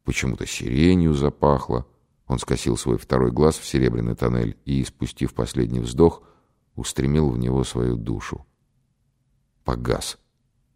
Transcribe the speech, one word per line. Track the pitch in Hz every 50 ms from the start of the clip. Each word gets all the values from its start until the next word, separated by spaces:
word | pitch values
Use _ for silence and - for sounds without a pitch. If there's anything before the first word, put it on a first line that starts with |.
| _
почему-то | - 65 - - 65 60 - -
сиренью | - - - - - 60 67 78 87 92 90 85 80 76
запахло. | 69 69 71 - - - 73 71 67 - - 58 60 64 - _ _ _ _ _ _ _
Он | _ 65 64
скосил | - - 69 64 - 69 58
свой | 55 - 65 58 55
второй | - - 67 64 64 60
глаз | 60 64 76 78 82
в | - -
серебряный | - - 69 64 62 58 58 57 58 57
тоннель | - - 60 60 60 58 57 - - _
и, | - 69 67 64
испустив | - - _ 60 58 - - 67 60 -
последний | - 58 57 - 62 60 57 60 62
вздох, | 58 58 60 65 82 85 - - - _ _ _ _ _ _ _ _ _ _
устремил | - - - - - 65 67 71 78 78 71
в | 60 60
него | 60 62 64 67 65
свою | - - 62 60 62 60
душу. | 57 55 57 55 50 - - - - - _ _ _ _ _ _ _ _ _ _ _ _ _ _ _ _ _ _ _ _ _ _ _ _
Погас | - 64 60 60 60 57 - - - - - _ _ _ _ _ _ _ _ _ _ _